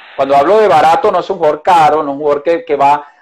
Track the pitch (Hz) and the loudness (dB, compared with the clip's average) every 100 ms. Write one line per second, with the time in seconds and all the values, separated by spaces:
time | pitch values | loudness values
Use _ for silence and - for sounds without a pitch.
0 | - - 139 139 156 214 208 156 - - | -14 -6 0 0 2 2 2 2 2 0
1 | 214 180 165 190 151 151 190 180 151 151 | 0 -2 -4 -2 -2 -2 0 2 2 0
2 | 147 139 151 143 170 165 165 143 139 147 | -4 -6 -4 -2 -2 -4 -4 0 0 0
3 | - _ | -4 _